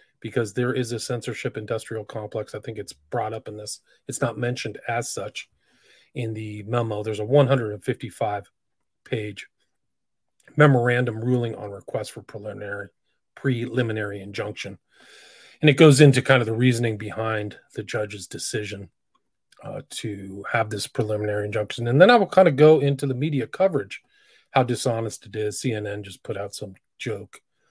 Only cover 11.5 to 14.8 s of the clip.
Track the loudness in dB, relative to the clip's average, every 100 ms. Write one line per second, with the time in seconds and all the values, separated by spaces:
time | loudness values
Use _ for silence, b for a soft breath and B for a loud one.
11.5 | -6 -10 -12 -8 -6 -6 -12 -14 -12 -12
12.5 | -12 -10 -10 -12 _ _ _ _ -6 -2
13.5 | -2 -2 -2 -2 -2 -6 -8 -10 -8 -8
14.5 | -8 -12 -14